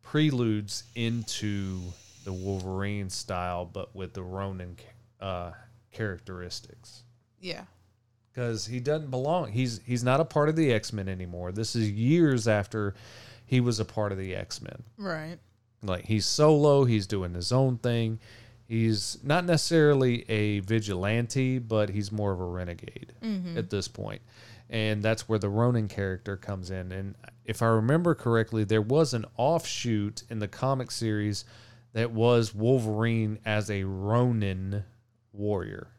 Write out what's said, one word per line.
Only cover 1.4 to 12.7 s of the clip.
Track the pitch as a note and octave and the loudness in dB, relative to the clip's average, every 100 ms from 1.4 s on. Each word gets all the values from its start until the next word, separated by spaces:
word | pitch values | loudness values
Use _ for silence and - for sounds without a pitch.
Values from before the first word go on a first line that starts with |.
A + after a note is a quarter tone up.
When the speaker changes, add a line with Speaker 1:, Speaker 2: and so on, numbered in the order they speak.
| G#2+ G2+ G2 F#2 F2+ F2 - - | -2 -2 -4 -6 -8 -12 -18 -16
Speaker 1:
the | - | -10
Wolverine | F#2 F#2+ F#2+ F#2 F#2+ G2+ G#2 G2 | -6 -4 -4 -4 -4 -4 -4 -6
style, | - - F#2 F2+ F2 F2 | -8 -6 -4 -4 -4 -6
but | G2 F#2 | -10 -12
with | G2 F#2 | -10 -12
the | G2 | -10
Ronin | F2+ F#2+ G2 F#2+ F2+ F2 | -10 -6 -6 -8 -12 -14
ca-, | - - _ _ G2 | -20 -20 _ _ -8
uh, | F#2 F2 - - - _ | -8 -8 -14 -20 -20 _
characteristics. | - A2 F2 - F2+ F2 - - - - - - _ _ _ | -8 -6 -6 -12 -12 -10 -12 -16 -20 -20 -20 -20 _ _ _
Speaker 2:
Yeah. | F#3 - F#3 _ _ _ _ _ _ - | -12 -12 -14 _ _ _ _ _ _ -6
Speaker 1:
'Cause | A#2+ A2 G#2 | -4 -4 -6
he | B2 | -6
doesn't | B2 D#3 D3 | -2 -2 -2
belong. | B2+ C3+ F3 C3 | -4 0 -2 -2
He's, | G#2+ B2+ A#2 - | 0 -2 -2 -4
he's | B2 | -2
not | B2 C3+ | 2 2
a | E3 | 2
part | D3+ D3+ | 2 2
of | D#3+ | 4
the | D3+ | 4
X-Men | A2 - G#2+ F#2+ | 2 0 -6 -4
anymore. | F#2 F2 F2 F2+ | -6 -8 -8 -8
This | G2 A2+ A#2+ | -4 -2 0
is | G#2+ | 0
years | G2+ A#2 E3 D#3+ B2+ A2 | 2 4 6 6 4 2
after | G#2 G2 | 2 2